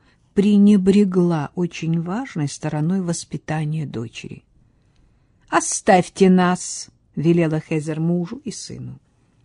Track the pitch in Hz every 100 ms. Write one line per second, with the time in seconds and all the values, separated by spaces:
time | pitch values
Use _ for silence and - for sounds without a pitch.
0 | _ _ _ - 202 202 202 208 185 202
1 | 202 180 175 165 143 - 170 - 160 165
2 | 170 214 269 - 143 - 151 151 160 190
3 | 175 170 - 156 - 156 151 160 143 110
4 | 117 - - - _ _ _ _ _ _
5 | _ _ _ _ - 339 - - - 185
6 | - - 190 185 180 180 - - - _
7 | _ - 156 170 160 156 - 160 151 156
8 | 165 175 170 - 214 - - 123 123 131
9 | _ _ _ _